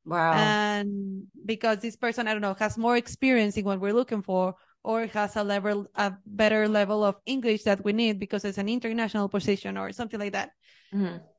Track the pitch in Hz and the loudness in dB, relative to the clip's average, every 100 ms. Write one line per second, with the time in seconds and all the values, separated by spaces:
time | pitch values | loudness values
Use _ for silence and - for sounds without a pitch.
0 | - 170 165 160 214 208 208 208 202 202 | -2 2 4 4 4 4 2 0 -2 -4
1 | 196 190 196 - 202 220 226 208 233 - | -6 -8 -12 -12 -6 0 0 0 -4 -4
2 | 240 233 220 214 202 190 214 226 226 240 | -4 -2 -2 0 -2 0 -2 0 2 2
3 | - - 262 247 208 208 196 190 196 233 | 0 0 4 4 4 0 -2 -2 2 2
4 | 262 220 190 185 185 185 _ _ - 226 | 2 -4 0 0 0 -4 _ _ -4 -2
5 | 226 214 208 214 208 202 208 208 196 - | -2 -2 -2 -2 0 0 0 -2 -4 -2
6 | 202 190 - 202 214 214 214 214 196 214 | -2 -4 -10 2 4 4 4 2 2 2
7 | 208 196 - 262 233 214 214 202 208 214 | 2 0 -4 -2 0 0 2 0 0 2
8 | 233 202 196 202 202 196 196 247 233 226 | 0 0 -4 -4 -4 -4 -2 -2 -2 -2
9 | 220 214 202 202 196 196 196 196 196 196 | -2 -2 0 0 0 0 -2 -6 -8 -8
10 | 233 208 202 196 - _ _ _ _ 202 | -8 -6 -4 -4 -6 _ _ _ _ -4
11 | 185 170 - | -4 -4 -16